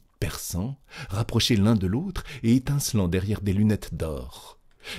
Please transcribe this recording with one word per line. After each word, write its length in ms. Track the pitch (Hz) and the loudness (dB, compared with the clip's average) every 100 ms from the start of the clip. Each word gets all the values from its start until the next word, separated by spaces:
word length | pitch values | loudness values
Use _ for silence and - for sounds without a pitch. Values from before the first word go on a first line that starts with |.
| _ - | _ -6
perçants, 580 | 80 - - 87 113 139 _ - - | -4 -4 -6 -4 -4 -8 _ -16 -6
rapprochés 480 | 98 117 117 - 107 | -4 0 2 4 4
l'un 180 | 104 | 6
de 140 | 113 90 | 4 2
l'autre 340 | 113 196 - - 131 | -2 -4 -8 -10 -2
et 100 | 113 | 2
étincelants 540 | 127 139 143 - 110 87 | 4 2 -2 0 2 2
derrière 320 | 92 98 98 | 2 0 -2
des 120 | 98 | 0
lunettes 400 | 98 107 101 - | 2 4 2 -2
d'or. 680 | 78 80 69 65 - - - _ _ - | -6 -6 -6 -10 -16 -20 -20 _ _ -14